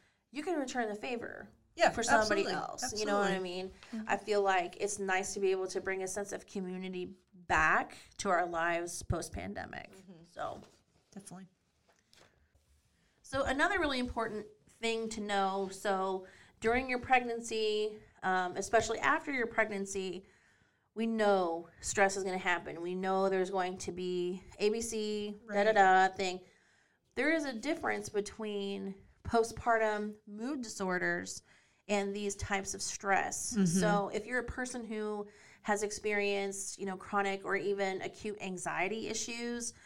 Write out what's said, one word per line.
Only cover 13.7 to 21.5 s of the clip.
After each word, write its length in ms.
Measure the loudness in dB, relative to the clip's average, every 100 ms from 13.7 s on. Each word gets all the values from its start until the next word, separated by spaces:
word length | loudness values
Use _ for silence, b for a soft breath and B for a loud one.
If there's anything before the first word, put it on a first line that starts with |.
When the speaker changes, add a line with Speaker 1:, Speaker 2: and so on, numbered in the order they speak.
| 4
Speaker 1:
really 200 | 2 0
important 480 | -2 -2 -2 -4 -8 -18 _ -4
thing 280 | -2 0 -2
to 100 | -4
know, 480 | 0 2 2 2 -2
so 540 | -2 0 2 2 -2 B B B -2
during 280 | 2 2 2
your 80 | -2
pregnancy, 920 | 4 4 4 -4 -2 0 2 2 0 -4 B B
um, 340 | 0 2 0 -4
especially 420 | 2 2 2 2
after 340 | 4 2 2
your 140 | -2 0
pregnancy, 800 | 0 0 -2 -4 -4 -4 -8 b b b b b b b
we 120 | -4 -2
know 640 | 4 4 4 4